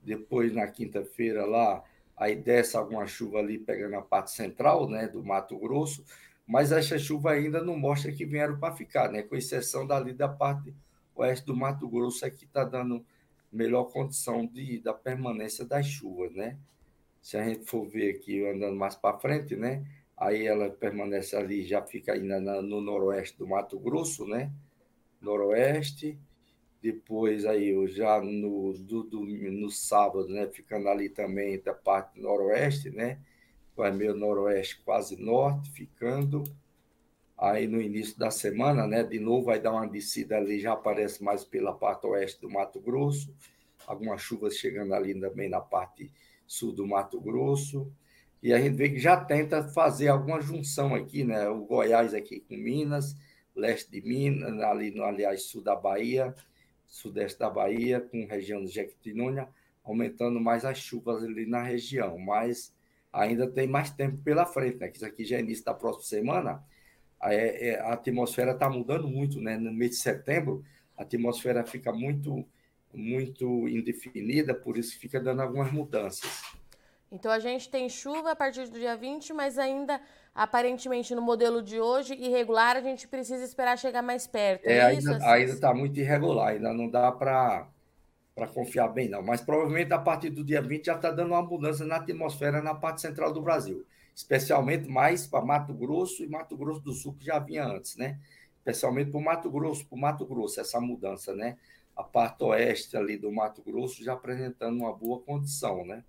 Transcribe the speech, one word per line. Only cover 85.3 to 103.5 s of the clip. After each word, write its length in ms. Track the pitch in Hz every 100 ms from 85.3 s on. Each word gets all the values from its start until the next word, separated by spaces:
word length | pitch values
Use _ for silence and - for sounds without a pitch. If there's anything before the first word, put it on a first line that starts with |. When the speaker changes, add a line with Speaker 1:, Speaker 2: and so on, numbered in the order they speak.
| 120 127 131
Speaker 1:
tá 140 | 139
muito 260 | 123 139 143
irregular, 480 | 139 147 165 127 104
ainda 240 | 107 113
não 160 | 113 117
dá 240 | 120 123
pra, 560 | 127 135 131 123 95 - _ _ _ _ _ _
pra 140 | - 110
confiar 400 | - 120 127 113
bem, 220 | 117 120
não. 120 | 101
Mas 200 | 95 120
provavelmente 500 | - 151 156 160 165
a 60 | 165
partir 320 | 170 160 165
do 120 | 143
dia 200 | 147 151
vinte 240 | 131 151 160
já 100 | 165
tá 140 | 170
dando 220 | 156 170
uma 100 | 170
mudança 420 | 175 170 147 147
na 120 | 156 165
atmosfera 640 | 160 165 160 - 147 147
na 120 | 156
parte 280 | 151 160 160
central 280 | 165 147 156
do 120 | 156
Brasil. 420 | 151 156 101 92 - _ _
Especialmente 760 | - - 135 139 143 131 156 139
mais 380 | 131 143 175 -
pra 160 | 139
Mato 320 | 120 147 143
Grosso 500 | - 127 160 180 -
e 20 | 147
Mato 300 | 156 160 139
Grosso 240 | 143 151
do 140 | 143
Sul, 180 | 120 143
que 140 | 139 143
já 120 | 151
vinha 280 | 143 156 131
antes, 280 | 98 - -
né? 220 | 139 143 - - - _
Especialmente 540 | - 117 131 127 143
pro 100 | 147
Mato 300 | 151 165 170
Grosso, 360 | 139 160 143 -
pro 120 | 127
Mato 260 | 143 147
Grosso, 340 | - 123 104 -
essa 220 | 101 120
mudança, 540 | 123 120 98 98 -
né? 240 | 98 113 123 _ - _
A 80 | -
parte 400 | - 120 117 -
oeste 540 | 117 110 120 113 - 113
ali 220 | 101 104
do 120 | 104
Mato 300 | 104 107